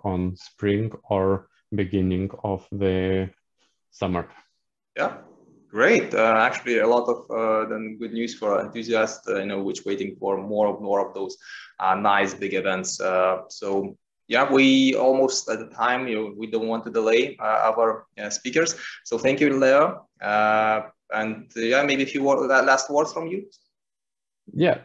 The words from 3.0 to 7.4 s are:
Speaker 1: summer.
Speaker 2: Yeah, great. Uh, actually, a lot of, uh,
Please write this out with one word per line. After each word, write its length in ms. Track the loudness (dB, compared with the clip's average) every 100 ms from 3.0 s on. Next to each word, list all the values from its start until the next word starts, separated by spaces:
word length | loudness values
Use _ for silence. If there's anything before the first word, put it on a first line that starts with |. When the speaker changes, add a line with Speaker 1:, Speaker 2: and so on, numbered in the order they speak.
| 0 0 -2 _ _ _ _ _ _
Speaker 1:
summer. 380 | -6 -4 -4 -6 -16 _ _ _ _ _ -6
Speaker 2:
Yeah, 220 | -6 -6 -20 _ _ _ _
great. 460 | 2 4 4 2
Uh, 240 | 2 4 4 2
actually, 320 | 0 -2 2
a 80 | 4
lot 200 | 2 2
of, 100 | -4 -4
uh, 380 | -4